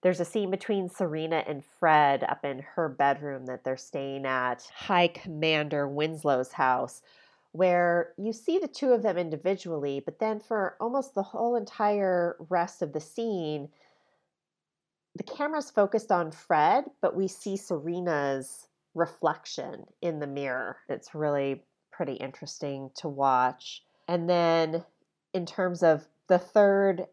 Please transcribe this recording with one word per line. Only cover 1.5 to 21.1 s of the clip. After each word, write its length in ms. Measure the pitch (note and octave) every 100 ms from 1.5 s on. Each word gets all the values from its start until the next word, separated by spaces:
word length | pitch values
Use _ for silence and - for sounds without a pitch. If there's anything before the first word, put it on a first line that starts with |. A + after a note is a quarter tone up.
| C#3+
Fred 580 | - _ E3 D3+ C#3+ C#3
up 200 | - -
in 140 | C#3+ C3
her 320 | C#3+ - D#3+
bedroom 560 | C3 C#3 C#3+ D3 C3+ B2+
that 180 | B2+
they're 140 | - C3
staying 480 | - C#3+ C3+ C#3 C3+
at 440 | C3 B2+ A#2+ - -
High 320 | - F#3 F3
Commander 800 | E3+ - D#3 D#3+ D#3 D3+ D3 C#3+
Winslow's 640 | D3 D#3 D#3+ D3+ C3 C3
house, 480 | - C3 B2+ B2+ - _ _ _ _ _
where 600 | D#3+ F#3 F3 F3 F3 E3+ -
you 160 | G#3
see 240 | A3+ - E4+
the 100 | E4+
two 240 | - C4+
of 100 | A#3+
them 140 | G#3 F3
individually, 840 | E3+ D3+ F3 F#3+ F3 D#3+ C#3+ C#3
but 140 | C#3 D#3+
then 200 | A3 G#3+
for 380 | G#3+ A3 F#3+ -
almost 360 | A3+ C4+ C4+
the 80 | -
whole 340 | G3 - A#3 A#3+
entire 800 | G3+ - G#3 G#3 F#3+ F3+ F3 - D#3+
rest 320 | F3+ E3+ -
of 100 | D#3+
the 80 | D3
scene, 720 | D3+ - A#3 G3 D#3 D3+ C#3+ _ _ _ _ _ _ _ _ _ _ _ _ _ _ -
the 60 |
camera's 480 | - - D4 D#4 -
focused 420 | - G3+ G#3+ G#3+
on 180 | F3+ D#3+
Fred, 540 | - - D#3+ D3+ A3+ C#4+ _
but 160 | - -
we 100 | F#3+
see 300 | - - G3
Serena's 1120 | - E3 D3+ F3 F3 D3+ C#3+ C3+ C3 - - _ _
reflection 920 | - E3 - D#3+ - - - C3 - - _
in 180 | F3 D#3
the 60 | D3
mirror. 500 | C#3 C#3 B2+ G#2+ - _
It's 280 | C#3 -